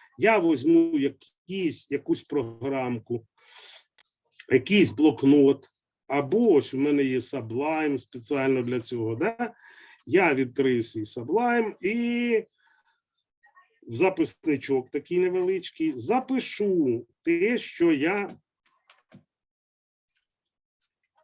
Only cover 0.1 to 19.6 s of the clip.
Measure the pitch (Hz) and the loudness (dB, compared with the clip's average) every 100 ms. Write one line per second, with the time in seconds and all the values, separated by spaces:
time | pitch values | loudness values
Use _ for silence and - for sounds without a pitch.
0.1 | - 214 214 165 131 147 165 165 151 135 | 0 2 4 2 2 4 6 4 2 0
1.1 | - - _ - 190 165 - - - - | -4 -20 _ -10 -4 -2 -4 -6 -8 -2
2.1 | - - 143 117 113 135 135 123 120 - | -4 -2 -6 -6 -8 -6 -4 -4 -6 -6
3.1 | 117 _ _ - - - - - _ - | -8 _ _ -20 -18 -16 -18 -20 _ -20
4.1 | _ _ _ - 127 - 208 123 107 156 | _ _ _ -2 -2 2 4 4 4 2
5.1 | 147 135 147 139 139 - _ _ _ - | 4 4 6 6 2 -6 _ _ _ -6
6.1 | 143 131 220 233 143 - 135 147 143 131 | -4 0 2 4 4 2 -2 0 2 0
7.1 | 127 - 135 110 120 151 156 151 131 - | 0 -2 -6 -6 -4 -4 -2 -2 -4 -8
8.1 | 127 113 143 135 131 120 123 - 120 110 | -14 -6 -2 0 0 -2 -4 -6 -6 -4
9.1 | 113 202 226 226 - - - - - - | -2 -4 -4 -8 -8 -20 -20 -20 -20 0
10.1 | 170 170 135 123 127 131 120 113 110 104 | 2 2 2 -2 0 2 2 -2 -6 -6
11.1 | 123 123 214 240 240 214 - 190 233 240 | -6 -2 0 2 0 -2 -4 -4 -2 -2
12.1 | 240 240 220 - _ _ _ _ _ _ | -2 0 -2 -2 _ _ _ _ _ _
13.1 | _ _ _ _ _ _ _ - 117 185 | _ _ _ _ _ _ _ -10 0 0
14.1 | 175 156 - 160 139 - 131 123 143 - | 2 -4 -2 -4 -2 0 -2 -2 -8 -4
15.1 | 175 185 185 180 190 - - 160 131 160 | -2 0 0 -2 -2 -6 -4 -4 -4 -2
16.1 | 254 254 262 - - 208 175 135 117 - | -2 0 -4 -4 -2 0 0 0 -2 -8
17.1 | _ 165 170 214 247 - - 170 143 160 | _ -2 0 0 -2 -6 0 0 2 0
18.1 | 202 196 - _ _ _ _ _ _ _ | -2 -6 -12 _ _ _ _ _ _ _
19.1 | - _ _ _ _ | -20 _ _ _ _